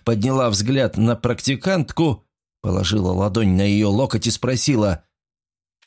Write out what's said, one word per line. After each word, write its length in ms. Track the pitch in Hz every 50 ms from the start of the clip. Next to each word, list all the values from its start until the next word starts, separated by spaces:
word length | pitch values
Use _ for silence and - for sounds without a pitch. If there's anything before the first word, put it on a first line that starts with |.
| -
подняла 460 | 117 117 101 104 135 131 131 127 113
взгляд 460 | 101 95 104 120 139 135 123 101 -
на 200 | - 113 117 117
практикантку, 1120 | 117 - 113 113 - - 139 139 - - 185 196 170 123 - - - 165 151 104 - _ _ _ _ _ _ _ _
положила 500 | - 92 92 98 95 87 107 104 92 90
ладонь 460 | 92 92 98 104 92 113 110 95 92
на 60 | 95
ее 280 | 98 101 101 104 107 101
локоть 380 | 98 117 139 - - 107 - 117
и 20 |
спросила: 760 | - - - 123 131 120 - 147 135 107 104 98 85 - _ _ _ _ _ _ _ _ _ _ _ _ _ _ _ _ _